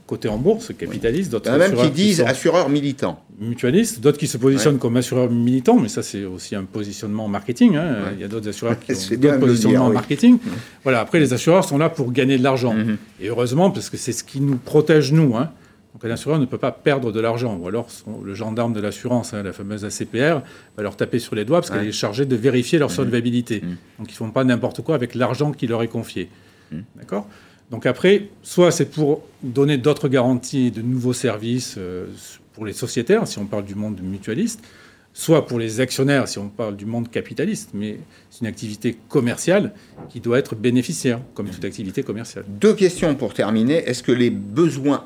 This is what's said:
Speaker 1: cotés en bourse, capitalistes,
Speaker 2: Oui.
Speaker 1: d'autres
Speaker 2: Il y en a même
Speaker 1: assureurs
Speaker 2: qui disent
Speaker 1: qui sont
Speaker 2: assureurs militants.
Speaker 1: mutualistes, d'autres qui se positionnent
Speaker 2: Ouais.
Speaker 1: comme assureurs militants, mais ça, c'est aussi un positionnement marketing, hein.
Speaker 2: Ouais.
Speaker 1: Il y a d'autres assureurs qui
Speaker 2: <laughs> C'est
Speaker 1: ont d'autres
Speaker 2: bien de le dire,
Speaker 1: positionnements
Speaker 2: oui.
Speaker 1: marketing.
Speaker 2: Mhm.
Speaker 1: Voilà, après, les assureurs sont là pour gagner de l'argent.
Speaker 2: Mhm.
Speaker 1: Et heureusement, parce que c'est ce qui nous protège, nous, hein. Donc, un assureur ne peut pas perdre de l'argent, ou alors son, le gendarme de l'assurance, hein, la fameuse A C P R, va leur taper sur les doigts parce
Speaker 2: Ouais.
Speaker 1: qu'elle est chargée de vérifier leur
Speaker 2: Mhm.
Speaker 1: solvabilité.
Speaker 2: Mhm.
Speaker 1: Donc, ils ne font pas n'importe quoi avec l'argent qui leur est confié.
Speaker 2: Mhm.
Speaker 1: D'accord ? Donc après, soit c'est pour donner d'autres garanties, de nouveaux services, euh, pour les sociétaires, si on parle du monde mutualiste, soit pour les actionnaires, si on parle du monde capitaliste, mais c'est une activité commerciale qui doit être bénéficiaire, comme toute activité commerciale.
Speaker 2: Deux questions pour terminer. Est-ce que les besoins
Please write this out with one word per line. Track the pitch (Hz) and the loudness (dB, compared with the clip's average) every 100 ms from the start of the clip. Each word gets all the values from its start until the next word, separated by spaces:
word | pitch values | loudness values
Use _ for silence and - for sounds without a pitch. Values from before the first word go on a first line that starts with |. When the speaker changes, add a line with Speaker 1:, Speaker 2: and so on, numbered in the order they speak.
| - | -10
Speaker 1:
cotés | 117 113 | -6 -4
en | 107 | 0
bourse, | 160 220 - - | 0 0 -4 -10
capitalistes, | 85 92 113 151 180 | -8 -4 -2 -2 -2
Speaker 2:
Oui. | |
Speaker 1:
d'autres | 110 110 | -4 0
Speaker 2:
Il | |
y | |
en | 139 | 4
a | |
même | 190 | 4
Speaker 1:
assureurs | 120 143 | 4 2
Speaker 2:
qui | 139 | 4
disent | 208 170 | 2 4
Speaker 1:
qui | |
sont | 151 | 2
Speaker 2:
assureurs | 131 165 170 139 | 2 2 2 2
militants. | 143 139 131 98 - - - | 0 0 -2 -4 -6 -16 -10
Speaker 1:
mutualistes, | 113 117 123 175 226 - | -8 -2 2 2 2 2
d'autres | 135 147 | 2 2
qui | 147 | -2
se | 120 | 2
positionnent | 135 139 151 135 | 2 4 2 2
Speaker 2:
Ouais. | |
Speaker 1:
comme | 123 120 | 2 0
assureurs | 120 127 123 | 0 0 2
militants, | 120 120 131 127 247 | 2 2 2 6 4
mais | 110 | 4
ça, | - | -4
c'est | - 101 98 | -6 -8 -8
aussi | 90 - 101 | -10 -8 -8
un | |
positionnement | 95 110 101 98 104 107 107 | -8 -8 -8 -8 -6 -6 -4
marketing, | 98 - 123 240 151 | -4 -6 4 4 4
hein. | 170 110 98 | 0 -2 -4
Speaker 2:
Ouais. | 98 | -6
Speaker 1:
Il | |
y | |
a | 98 | -8
d'autres | 113 104 | -6 -6
assureurs | 98 117 117 | -4 -2 -2
qui | - | -4
Speaker 2:
<laughs> | 120 | -6
C'est | 95 117 | -2 2
Speaker 1:
ont | |
d'autres | |
Speaker 2:
bien | 143 | 4
de | 139 | 6
le | |
dire, | 127 | 4
Speaker 1:
positionnements | 117 107 127 127 | 4 6 4 4
Speaker 2:
oui. | |
Speaker 1:
marketing. | 107 - 143 240 | 2 0 4 8
Speaker 2:
Mhm. | 247 - 143 - - | 8 4 -8 -12 -4
Speaker 1:
Voilà, | 135 120 | 0 2
après, | 110 170 | 2 2
les | 135 | 4
assureurs | 123 160 185 - | 2 4 4 4
sont | 143 | 2
là | 160 | 2
pour | 160 123 | 0 0
gagner | 123 131 135 | 2 4 4
de | |
l'argent. | 135 131 123 | 4 2 2
Speaker 2:
Mhm. | 110 113 104 - - | 2 0 -2 -8 -10
Speaker 1:
Et | 101 | -4
heureusement, | 120 120 139 190 | -2 0 4 2
parce | - - | 2 -8
que | - | -8
c'est | - | -6
ce | 113 | -6
qui | - 135 | -8 -2
nous | 139 127 | 0 0
protège, | - 151 151 156 131 | 2 4 6 4 6
nous, | 160 147 113 | 4 4 2
hein. | 160 - _ _ _ - | -4 -8 _ _ _ -10
Donc, | 113 | -8
un | |
assureur | 113 135 156 | -6 -2 0
ne | 127 | -2
peut | 107 | -2
pas | 131 | -4
perdre | - 156 135 120 | 0 0 2 0
de | 107 | -2
l'argent, | 113 117 123 95 | -2 0 -4 -4
ou | 90 | -4
alors | 113 117 | -6 -6
son, | - - 110 | -14 -14 -12
le | 98 98 | -12 -8
gendarme | 110 110 120 | -6 -2 -2
de | 107 | -2
l'assurance, | 101 - 120 123 - | -6 -6 -2 -2 -2
hein, | 107 | -8
la | 98 | -8
fameuse | 87 101 104 104 | -10 -10 -8 -8
A | |
C | - 107 | -8 -6
P | 113 | 0
R, | 147 151 - - - - | 0 0 -4 -20 -18 -8
va | |
leur | 101 - | -8 -4
taper | 113 120 | -2 -2
sur | - | -4
les | 110 104 | -6 0
doigts | 170 | 0
parce | 175 | 0
Speaker 2:
Ouais. | 98 | -4
Speaker 1:
qu'elle | 104 | -4
est | |
chargée | 104 113 110 139 | -4 -4 -2 0
de | 117 | 2
vérifier | 107 123 120 165 | 2 2 2 2
leur | 135 | 2
Speaker 2:
Mhm. | - | 0
Speaker 1:
solvabilité. | 127 120 120 120 120 107 | 0 0 0 -2 -2 -6
Speaker 2:
Mhm. | 87 87 - - | -6 -10 -14 -16
Speaker 1:
Donc, | 104 | -16
ils | |
ne | - | -10
font | 110 | -4
pas | 127 | 0
n'importe | 127 120 117 - | 2 2 -2 -4
quoi | 120 | -2
avec | 151 120 117 | -2 -2 -2
l'argent | 131 127 147 | -2 0 -2
qui | 135 113 | -2 -4
leur | 117 | -2
est | 117 | -2
confié. | 113 110 104 87 - _ _ _ | -4 -8 -10 -10 -14 _ _ _
Speaker 2:
Mhm. | 78 107 - | -14 -14 -20
Speaker 1:
D'accord ? | 120 208 208 - - _ _ | -8 -8 -8 -20 -20 _ _
Donc | 117 135 | -4 -2
après, | - 180 202 202 - | 2 4 4 2 -14
soit | - - 175 | -4 4 4
c'est | 170 135 | 4 -2
pour | 151 143 151 - _ | 0 0 0 -4 _
donner | 135 120 143 139 | -4 2 2 4
d'autres | 147 139 147 | 2 2 2
garanties, | 131 123 123 - 139 123 | 2 2 0 -2 0 0
de | 107 | 0
nouveaux | 120 127 123 | -4 -2 -2
services, | 120 123 104 113 123 - 104 | -2 -2 -2 -4 -4 -6 -10
euh, | 90 90 92 98 - - _ | -10 -10 -10 -14 -20 -20 _
pour | - 107 | -12 -10
les | |
sociétaires, | - 123 127 113 220 - | -6 -4 -4 2 2 0
si | - | -6
on | 101 | -6
parle | 107 98 | -6 -6
du | 98 | -6
monde | 107 92 | -6 -6
mutualiste, | 92 98 107 123 226 - - - - _ _ | -8 -8 -6 -4 -4 -6 -18 -20 -20 _ _
soit | - - 156 - | -8 2 2 2
pour | 120 | -4
les | 113 110 | -2 -2
actionnaires, | 127 - 135 139 107 | -2 0 2 2 0
si | 104 | -6
on | 101 | -10
parle | - 110 101 | -8 -8 -6
du | 104 | -6
monde | 120 117 | -6 -4
capitaliste, | 110 - 110 180 214 - | -6 -6 -6 -4 -4 -8
mais | 101 107 104 - _ _ | -8 -8 -10 -16 _ _
c'est | - | -8
une | 110 | -8
activité | 95 110 104 123 - _ | -8 -12 -6 -6 -6 _
commerciale | 147 120 - - 196 135 - - - - | 0 0 -2 0 2 0 -8 -20 -20 -16
qui | 117 | -8
doit | 117 123 | 0 0
être | - 110 | 0 -2
bénéficiaire, | 123 123 123 156 131 117 131 | 0 0 0 -4 -2 -4 -8
comme | - 101 | -10 -10
toute | - 104 | -8 -10
activité | - 95 139 | -8 -8 -6
commerciale. | 131 107 120 98 98 | -6 -10 -10 -14 -14
Speaker 2:
Deux | 101 214 214 | 2 2 4
questions | 185 - 165 139 | 2 2 0 0
pour | 113 | -2
terminer. | - 104 110 117 156 - | -2 0 2 2 2 0
Est-ce | 123 | -4
que | - | 0
les | 123 120 | 2 2
besoins | 101 101 117 170 135 139 131 | 0 -4 0 0 2 -2 -2